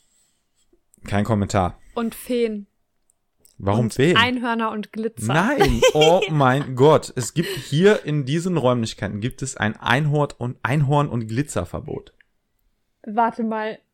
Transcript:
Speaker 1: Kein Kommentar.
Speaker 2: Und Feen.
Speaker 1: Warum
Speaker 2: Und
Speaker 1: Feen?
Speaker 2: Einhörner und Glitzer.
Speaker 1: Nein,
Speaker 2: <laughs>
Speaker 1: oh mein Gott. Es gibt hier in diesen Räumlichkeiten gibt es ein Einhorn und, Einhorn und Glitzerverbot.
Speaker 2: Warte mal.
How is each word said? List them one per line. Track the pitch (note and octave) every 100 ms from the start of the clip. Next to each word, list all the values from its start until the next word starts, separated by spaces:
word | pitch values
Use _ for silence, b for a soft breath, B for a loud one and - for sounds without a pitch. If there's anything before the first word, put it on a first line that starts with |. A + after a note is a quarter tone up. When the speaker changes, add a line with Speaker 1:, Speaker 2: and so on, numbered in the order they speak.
| _ _ _ _ _ _ _ _ _ _ -
Speaker 1:
Kein | G2+
Kommentar. | G#2 G#2+ G2 G2+ F2 - -
Speaker 2:
Und | - A3+
Feen. | - - B3 A3+ G#3+ G3+ _ _ _ _ _ _ _ _ -
Speaker 1:
Warum | F#2+ A2 A2
Speaker 2:
Und |
Speaker 1:
Feen? | - D3 G3
Speaker 2:
Einhörner | B3 B3 A#3+ A3+ A3
und | G#3+ G#3
Glitzer. | A3 A3 - -
Speaker 1:
Nein, | D#3 G#3+ D4 G4 A#2 -
Speaker 2:
<laughs> |
Speaker 1:
oh | D3+ D#3 F3+ G3
mein | D3+ C3 C3+ C3 B2+
Gott. | C#3+ C3+ -
Es | - A#2
gibt | - E3+
hier | C#3 - D3 G3 G#3
in | D3+ D3+
diesen | B2+ D#3+ F3+ E3
Räumlichkeiten | B2 B2 A2 - G2 G2+
gibt | A#2 -
es | - -
ein | G#2 -
Einhorn | - B2+ D3+ D3 C#3+ -
und, | B2 -
Einhorn | A2 D3+ C3+ D3 D3
und | A#2+ A2
Glitzerverbot. | A2 D3 G#2 E2+ - - - - _ _ _ _ _ _ _ _ _ -
Speaker 2:
Warte | G#3+ A#3 A#3
mal. | A3+ A3 G#3+ G#3+ _